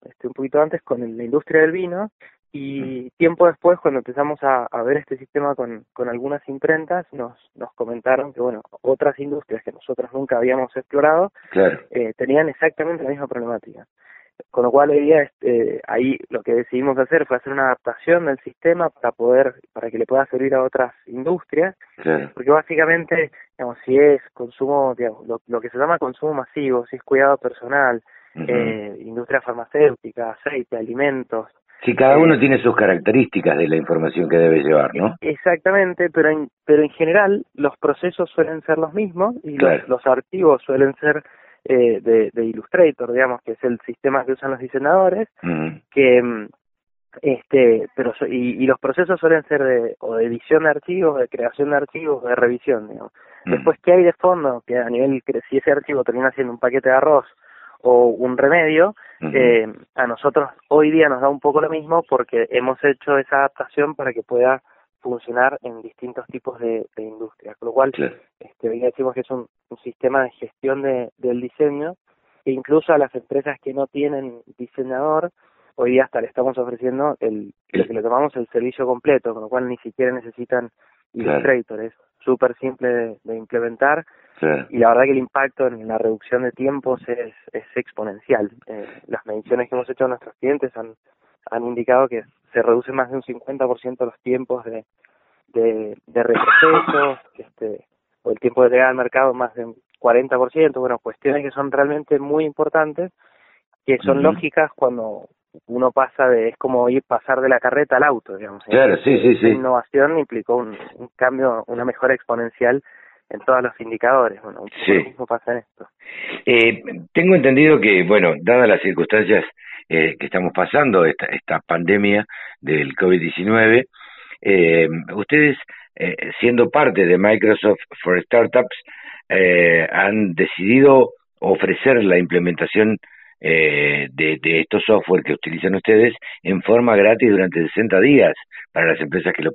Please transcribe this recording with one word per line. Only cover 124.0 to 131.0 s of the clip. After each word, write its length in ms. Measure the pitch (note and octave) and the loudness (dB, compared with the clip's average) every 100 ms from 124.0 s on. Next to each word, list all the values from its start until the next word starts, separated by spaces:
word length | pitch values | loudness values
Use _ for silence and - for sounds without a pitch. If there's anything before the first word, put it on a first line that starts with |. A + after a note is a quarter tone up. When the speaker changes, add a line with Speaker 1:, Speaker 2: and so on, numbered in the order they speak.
| - - - - | -20 -20 -20 -8
Speaker 2:
eh, 460 | G#2 G2 E2+ E2 D#2+ E2 - | 0 4 4 4 2 -2 -8
ustedes, 440 | G2+ G2+ D3+ D3+ C3+ - - - - | -8 -2 2 2 0 -8 -20 -20 -8
eh, 200 | - - - - | -8 -8 -10 -2
siendo 300 | A#2+ A#2+ G2+ | 0 2 2
parte 360 | D3 C#3 F#2 F2 | 2 2 2 4
de 120 | F2+ | 4
Microsoft 640 | G2+ A2 G#2+ G#2 A2 F#2+ - - | 4 2 2 2 2 0 -4 -10
for 200 | F2 F2+ | -2 -2
Startups, 600 | - A#2+ A#2 B2 - - - - - - - | 2 2 4 2 0 -6 -20 -20 -20 -18 -4
eh, 580 | F#2+ F#2 F2 E2+ E2+ D#2+ | 2 4 4 4 2 0
han 420 | F#2 G2 G#2+ G2+ | 0 0 0 -2
decidido 760 | E2 F2 - F#2+ C3 C#3 C3+ | -2 -4 -2 2 6 8 8